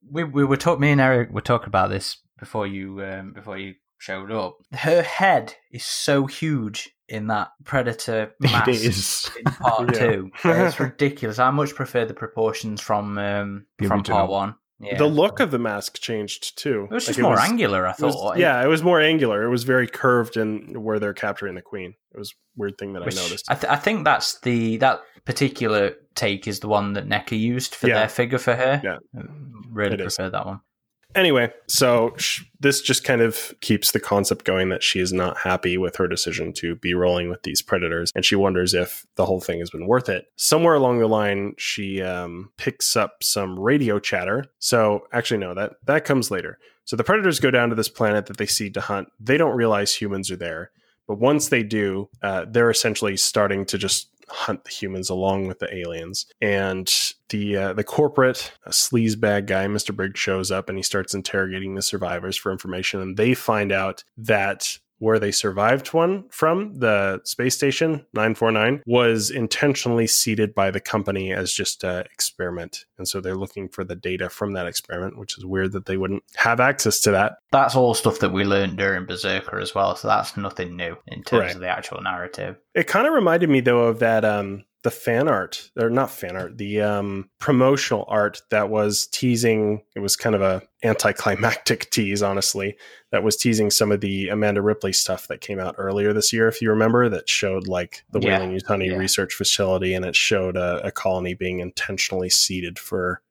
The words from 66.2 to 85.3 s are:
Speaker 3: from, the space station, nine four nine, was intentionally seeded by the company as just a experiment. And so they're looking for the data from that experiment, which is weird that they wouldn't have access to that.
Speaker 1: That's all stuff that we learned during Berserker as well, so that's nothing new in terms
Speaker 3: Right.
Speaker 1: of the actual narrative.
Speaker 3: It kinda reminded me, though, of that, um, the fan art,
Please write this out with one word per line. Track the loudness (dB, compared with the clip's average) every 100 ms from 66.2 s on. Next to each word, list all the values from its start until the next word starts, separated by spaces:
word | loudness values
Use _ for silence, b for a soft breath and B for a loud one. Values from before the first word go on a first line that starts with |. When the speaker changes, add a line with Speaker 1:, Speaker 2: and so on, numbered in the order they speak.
| -6
Speaker 3:
from, | 0 2 2 -2 -2
the | 2 4 2 -2
space | -8 -2 -2 2
station, | 0 2 0 0 -4
nine | 0 0 2
four | 2
nine, | 4 2 0 2
was | 4 6 4 0
intentionally | -2 -4 2 2 2 0 2 2
seeded | 2 0 0 0
by | 2 0
the | 0
company | -2 -2 -2 -4 -4
as | -4 -4
just | -4 -4 -4
a | -4 -4 -8
experiment. | _ -6 -4 -6 -6 -10 -14 -20 _
And | -8
so | -6
they're | -6
looking | -6 -8 -8 -10
for | -10
the | -10 -8
data | -8 -6 -6
from | -6 -6
that | -4 -6
experiment, | -8 -8 -8 -8 -10
which | -14 -12
is |
weird | -4 -2 -2
that | -4 -4
they | -2
wouldn't | -2 -4 _ -2
have | 0 4
access | 2 2 0 2
to | 4
that. | 4 2 -2 _
Speaker 1:
That's | 4 4 4
all | 4 4
stuff | 0 2
that | 0
we | 2
learned | 2 2 0 0
during | 0 0 -4
Berserker | -6 -2 -2 -4 -6
as | -4
well, | 0 0 0
so | 0
that's | 0 0 -6
nothing | -8 -6 -8 -6
new | -8 -8 -14
in | -14
terms | 0 0 0
Speaker 3:
Right. | -4
Speaker 1:
of |
the | -4
actual | -4 -6 -8
narrative. | -6 -6 -8 -8 -10 -10 _ -2
Speaker 3:
It | 2
kinda | 2 4
reminded | 4 4 4 6
me, | 4
though, | 6 4 4
of | 4
that, | 4 4
um, | 4 0 -4 -8 -14 _
the | -4
fan | -2 -2 0
art, | 2